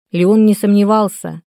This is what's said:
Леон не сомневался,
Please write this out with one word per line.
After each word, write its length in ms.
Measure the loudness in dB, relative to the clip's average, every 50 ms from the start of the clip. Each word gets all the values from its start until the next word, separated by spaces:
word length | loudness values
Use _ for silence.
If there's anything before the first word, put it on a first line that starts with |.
| _ _
Леон 340 | -4 -2 0 2 2 4 4
не 100 | 2 2
сомневался, 880 | 0 0 0 2 2 2 0 0 0 -2 -4 -6 -10 -14 -14 -14 -14 _ _